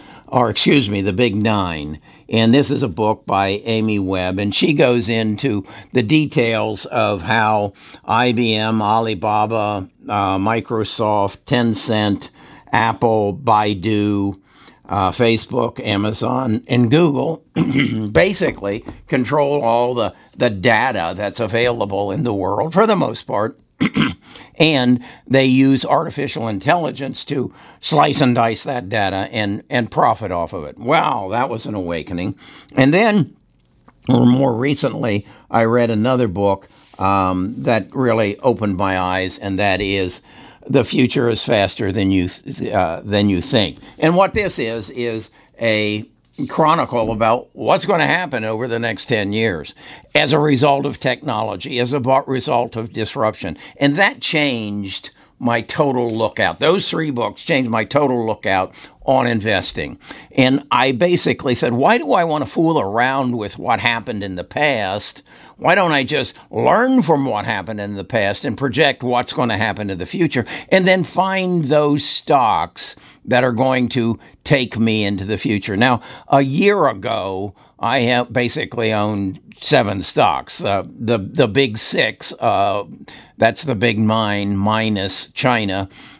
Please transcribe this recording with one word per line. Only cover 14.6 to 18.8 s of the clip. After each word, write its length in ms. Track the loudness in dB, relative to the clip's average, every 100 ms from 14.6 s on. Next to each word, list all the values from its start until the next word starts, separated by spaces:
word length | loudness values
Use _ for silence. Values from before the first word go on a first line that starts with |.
| -20 _ -4
uh, 240 | 0 0
Facebook, 720 | 4 4 2 0 -2 -2 -4 -2
Amazon, 800 | 0 -2 -2 -4 -2 -2 -4 0
and 200 | 2 4
Google 540 | 4 4 2 -4 -6 _
<clears throat> 580 | -2 0 0 0 -2 0
basically 720 | 2 2 0 -4 -4 -6 -6